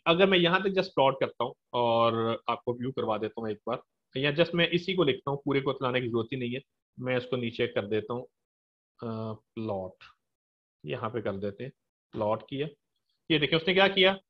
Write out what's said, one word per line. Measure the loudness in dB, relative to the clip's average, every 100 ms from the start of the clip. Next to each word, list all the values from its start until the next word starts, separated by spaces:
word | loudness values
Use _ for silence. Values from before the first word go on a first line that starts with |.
| 2
अगर | 4 6
मैं | 6
यहाँ | 4 2
तक | 0
just | -2 -2
plot | 2 2 2
करता | -4 -4
हूँ | -6 -8 _
और | -2 2 4 4 2 -2 -2 -4
आपको | -4 -4
view | -4 -4
करवा | -4 -2 -2
देता | -4 -6
हूँ | -8
एक | -6 -6
बार, | -8 _ _ _
तो | -2
यहाँ | 0
just | 2 2 2
मैं | 2
इसी | 2 0
को | 2
लिखता | 2 2 -2
हूँ, | -4 0
पूरे | 0
को | 0
चलाने | -2 -2 -2
की | 0
जरूरत | -2 -2
ही | -6
नहीं | -6
है, | -8 _ _ _ -10
मैं | -2 -2
इसको | -2 -4
नीचे | -4 -2 -2
कर | -2 -2
देता | -4 -4
हूँ, | -8
अ, | -10 _ _ _ _ _ _ -12 -10 -8 -8
plot, | -10 _ -8 -6 -6 -8 -14 -20 _ _ _ _ _ _ _ -10
यहाँ | -6 -6
पे | -4
कर | -6
देते | -6 -8 -8
हैं, | -12 -14 _ _ _
plot | -4 -2 -2 -4
किया। | -8 -8 -10 _ _ _ _ 0
ये | 2
देखिए, | 4 2
उसने | 2
क्या | 4 4
किया, | 6 4 2